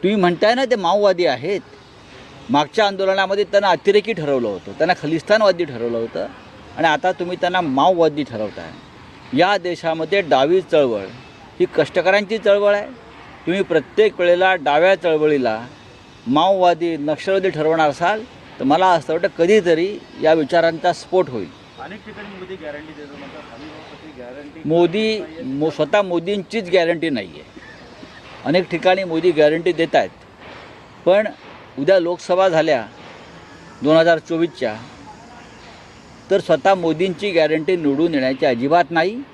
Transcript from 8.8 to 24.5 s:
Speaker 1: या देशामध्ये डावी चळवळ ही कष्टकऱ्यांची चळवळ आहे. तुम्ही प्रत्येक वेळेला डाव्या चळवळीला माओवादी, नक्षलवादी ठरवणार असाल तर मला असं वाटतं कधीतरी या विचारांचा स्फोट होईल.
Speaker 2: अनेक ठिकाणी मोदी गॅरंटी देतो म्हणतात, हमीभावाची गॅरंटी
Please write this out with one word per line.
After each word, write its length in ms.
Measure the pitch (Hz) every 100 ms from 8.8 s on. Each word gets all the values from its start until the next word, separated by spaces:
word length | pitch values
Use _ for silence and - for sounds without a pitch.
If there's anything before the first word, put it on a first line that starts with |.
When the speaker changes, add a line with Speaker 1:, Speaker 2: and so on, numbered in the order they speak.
| - - - - - 127
Speaker 1:
या 200 | 180 202
देशामध्ये 640 | 175 170 165 160 160 196
डावी 400 | 170 135 139 185
चळवळ 440 | 170 160 135 110 95 - - - - -
ही 60 | 180 -
कष्टकऱ्यांची 600 | - 190 170 202 196 220
चळवळ 380 | 202 202 202 208
आहे. 340 | 214 254 - - - - -
तुम्ही 160 | 185
प्रत्येक 580 | 190 160 131 - 214 -
वेळेला 360 | 175 175 185 185
डाव्या 400 | 143 147 180 190
चळवळीला 720 | 180 156 151 147 120 110 123 - - - - - 113
माओवादी, 680 | 143 180 196 180 165 170 160
नक्षलवादी 520 | 147 147 - 190 190
ठरवणार 400 | 160 151 165 156
असाल 340 | 135 170 214 - - - -
तर 40 |
मला 240 | 131 156 185
असं 260 | 175 135
वाटतं 140 | 160 185
कधीतरी 680 | - 170 214 175 160 180 208 - -
या 120 | 160
विचारांचा 600 | 160 139 170 165 165 180
स्फोट 360 | 165 - 185 156
होईल. 180 | 123 87 - - -
Speaker 2:
अनेक 260 | 135 208 220
ठिकाणी 320 | 196 208 190
मोदी 180 | 185 185
गॅरंटी 380 | 151 147 156
देतो 240 | 147 143 139
म्हणतात, 420 | 139 - - 117
हमीभावाची 640 | 156 160 - 151 156 131
गॅरंटी 400 | 123 131 147